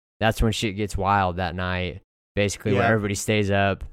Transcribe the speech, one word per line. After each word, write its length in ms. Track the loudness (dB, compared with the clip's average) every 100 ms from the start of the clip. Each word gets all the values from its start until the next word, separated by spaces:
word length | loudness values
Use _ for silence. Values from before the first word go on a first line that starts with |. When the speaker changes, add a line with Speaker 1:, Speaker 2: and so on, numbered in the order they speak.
| _ _
Speaker 1:
that's 200 | 0 2
when 120 | 0
shit 240 | 0 -2 -2
gets 200 | -4 -2
wild 400 | 0 2 2 0
that 180 | -4
night, 460 | -4 -4 -2 -4 -8 -16 _ _
basically, 380 | -2 -2 -2 -2
where 100 | 2
Speaker 2:
Yeah. 60 | 4
Speaker 1:
everybody 260 | 2 0
stays 360 | -2 0 0 2
up. 340 | 2 0 -2 -8